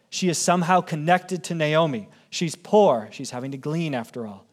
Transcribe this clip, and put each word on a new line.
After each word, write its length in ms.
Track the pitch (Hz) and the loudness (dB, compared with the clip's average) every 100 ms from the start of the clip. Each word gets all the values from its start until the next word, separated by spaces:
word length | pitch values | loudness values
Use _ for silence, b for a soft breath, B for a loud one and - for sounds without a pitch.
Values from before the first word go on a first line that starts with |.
| b | b
She 180 | - 185 | -4 -2
is 80 | 160 | 0
somehow 440 | - 180 170 185 | 2 2 4 2
connected 640 | 175 160 151 180 180 185 - | 2 -4 2 2 0 -10 -8
to 100 | 170 | -4
Naomi. 520 | 151 156 165 123 98 B B | 0 2 2 -2 -8 B B
She's 260 | - 170 - | -6 -4 -6
poor. 520 | - 214 196 120 107 | 2 6 6 4 -2
She's 200 | - 135 | -12 -10
having 200 | 123 131 | -8 -8
to 60 | 139 | -8
glean 380 | 147 160 165 131 | -6 -4 -2 -4
after 320 | 113 123 110 | -6 -10 -12
all. 180 | 98 _ | -14 _